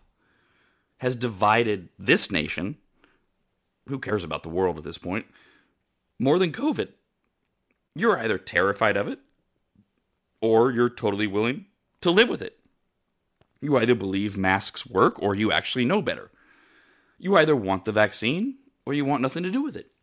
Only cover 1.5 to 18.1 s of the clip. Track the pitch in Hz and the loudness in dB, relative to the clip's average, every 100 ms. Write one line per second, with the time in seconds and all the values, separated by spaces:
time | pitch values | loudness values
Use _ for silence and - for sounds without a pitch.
1.5 | 113 113 104 85 - 95 170 - 85 73 | 4 2 -2 -6 -8 0 2 2 0 -4
2.5 | - 95 151 _ _ _ _ _ _ _ | -6 -8 -8 _ _ _ _ _ _ _
3.5 | _ _ _ - 135 - 104 85 76 82 | _ _ _ -12 -10 -4 -4 -4 -8 -6
4.5 | 85 92 80 - - 87 98 - _ _ | -2 0 -2 -8 -10 -6 -6 -8 _ _
5.5 | _ _ _ _ _ _ - 131 170 185 | _ _ _ _ _ _ -4 2 2 2
6.5 | 147 285 180 95 _ _ _ _ _ _ | -2 -4 -4 -6 _ _ _ _ _ _
7.5 | _ _ _ _ 151 226 165 113 95 - | _ _ _ _ -4 0 0 0 -4 -2
8.5 | 87 95 98 110 98 107 277 _ _ _ | 0 0 2 0 0 -2 -6 _ _ _
9.5 | _ _ _ _ _ _ _ _ _ 113 | _ _ _ _ _ _ _ _ _ 2
10.5 | 113 123 117 120 120 107 101 107 98 113 | 4 4 4 0 0 -2 0 -2 0 -2
11.5 | 131 - _ _ _ 175 175 240 131 - | -4 -10 _ _ _ 0 4 2 0 -10
12.5 | - _ _ _ _ _ _ _ _ _ | -16 _ _ _ _ _ _ _ _ _
13.5 | _ 143 135 113 117 98 95 104 101 95 | _ 0 2 4 2 2 -2 -2 0 2
14.5 | 95 - - - 92 139 - 101 101 107 | 2 2 -6 -4 2 2 2 -2 0 0
15.5 | 80 - 127 123 202 143 69 - _ _ | 0 -2 -2 0 0 -2 -6 -10 _ _
16.5 | _ _ _ _ _ _ _ 175 190 156 | _ _ _ _ _ _ _ 2 4 4
17.5 | 143 95 95 - 107 104 | 2 0 -2 0 2 2